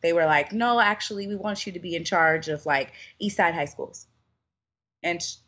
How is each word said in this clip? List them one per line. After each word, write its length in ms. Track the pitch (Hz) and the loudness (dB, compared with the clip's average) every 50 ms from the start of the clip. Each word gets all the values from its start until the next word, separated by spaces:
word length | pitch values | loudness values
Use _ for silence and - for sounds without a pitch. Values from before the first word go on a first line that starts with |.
| - | 0
they 100 | 170 170 | 2 2
were 120 | 170 160 | 4 4
like, 260 | 156 151 147 147 - 202 | 4 4 2 2 0 -2
"No, 280 | 220 233 240 240 233 | 0 0 2 4 4
actually, 460 | 220 202 208 208 - - 208 202 202 196 | 4 2 2 0 -4 -8 -8 -8 -6 -6
we 80 | 208 | -6
want 300 | 196 185 214 202 196 - | -6 -4 -6 -6 -6 -8
you 60 | 208 180 | -10 -10
to 80 | 175 | -10
be 160 | 170 180 165 | -8 -6 -6
in 80 | 170 165 | -6 -4
charge 440 | - 196 170 160 160 160 160 156 156 | 0 2 4 4 4 4 2 0 -4
of, 180 | 151 147 - | -6 -4 -2
like, 260 | 156 143 139 131 - - - - - - _ | 0 0 0 0 -4 -8 -14 -20 -20 -10 _
East 160 | 202 208 - - | -4 -2 2 2
Side 160 | 190 170 165 | 2 2 2
high 100 | 170 147 | 0 -4
schools." 400 | 151 - - - - - - - - _ _ _ _ _ _ _ _ _ _ _ _ _ _ _ _ _ _ - | -4 -6 -10 -12 -12 -12 -16 -20 -20 _ _ _ _ _ _ _ _ _ _ _ _ _ _ _ _ _ _ -6
And 200 | 170 170 170 - | -4 -4 -4 -6
sh-, 140 | - - - _ | -10 -12 -14 _